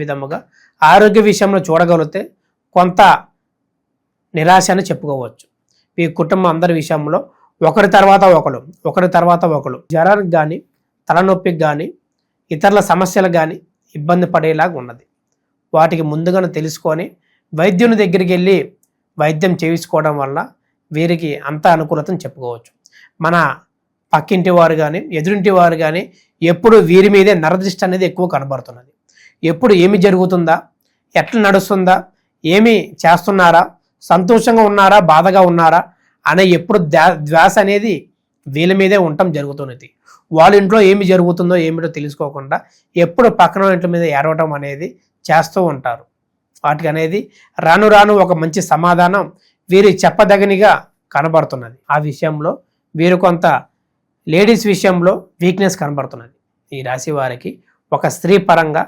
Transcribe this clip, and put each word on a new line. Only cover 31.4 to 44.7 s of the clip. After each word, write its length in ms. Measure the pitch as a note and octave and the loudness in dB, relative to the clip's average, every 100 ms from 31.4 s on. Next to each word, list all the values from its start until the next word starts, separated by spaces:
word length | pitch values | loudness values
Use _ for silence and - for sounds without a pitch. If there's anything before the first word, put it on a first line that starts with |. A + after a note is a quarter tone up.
నడుస్తుందా, 540 | G3+ G3 F#3+ G3 F#3 F#3+ F3+ _ _ _ | 2 2 0 -2 0 0 -2 _ _ _
ఏమి 320 | D#3 F#3 A3+ G#3+ D#3 - | -2 2 4 2 -2 -2
చేస్తున్నారా, 680 | E3 E3+ E3+ G3 F3 E3 F3+ _ _ _ | 2 2 0 2 4 4 2 _ _ _
సంతోషంగా 600 | - F3 F#3 A#3 A3+ A3+ | -2 0 2 2 2 2
ఉన్నారా, 340 | G#3+ G3+ G3 G3+ | 2 4 4 4
బాధగా 420 | E3+ D#3 F3+ F#3+ | 4 2 4 4
ఉన్నారా 400 | F#3 E3+ E3 E3 - _ _ _ - | 2 2 2 2 0 _ _ _ -2
అనే 180 | D#3+ F#3+ | 2 2
ఎప్పుడు 300 | E3+ F3 G#3 D#3+ | 0 0 -2 0
ధ్యా-, 300 | D#3+ E3 E3+ D3+ | 2 2 0 0
ధ్యాస 300 | D#3+ F3 G3 | 2 4 2
అనేది 340 | G3 G3+ A3 D#3+ - _ _ _ - | 0 0 -2 -6 -10 _ _ _ -10
వీళ్ళ 260 | C#3 F3 | -2 0
మీదే 240 | F#3+ F#3+ G3+ | 2 2 2
ఉండటం 300 | E3+ D3 F#3 | 0 -2 -4
జరుగుతున్నది. 560 | D3+ C#3+ C#3 C3+ B2 C3+ _ _ _ - | -4 -8 -12 -14 -16 -20 _ _ _ -6
వాళ్ళ 220 | D#3+ E3+ G3+ | 2 6 6
ఇంట్లో 240 | G3 A3 | 4 4
ఏమి 220 | F#3+ G3 F#3 | 4 2 2
జరుగుతుందో 500 | F#3 F3 F3 F3 F3+ | 2 0 -2 -2 -2
ఏమిటో 320 | D#3+ E3 E3 D#3 | -2 -4 -8 -8
తెలుసుకోకుండా 600 | D3 C#3+ D3 C#3+ C3+ E3 - _ _ - | -12 -10 -12 -12 -8 -8 -8 _ _ -2
ఎప్పుడు 320 | E3+ E3+ A#3+ | 0 2 2
పక్కన 420 | - F3 G3 G3 | 4 2 2 0
ఇంటి 140 | F3+ F3 | 0 -2
మీద 160 | E3+ E3 | -4 -2
ఏడవటం 460 | C#3+ D3+ D#3+ D#3+ | -2 -2 -2 -4
అనేది 340 | D3 C#3+ | -6 -10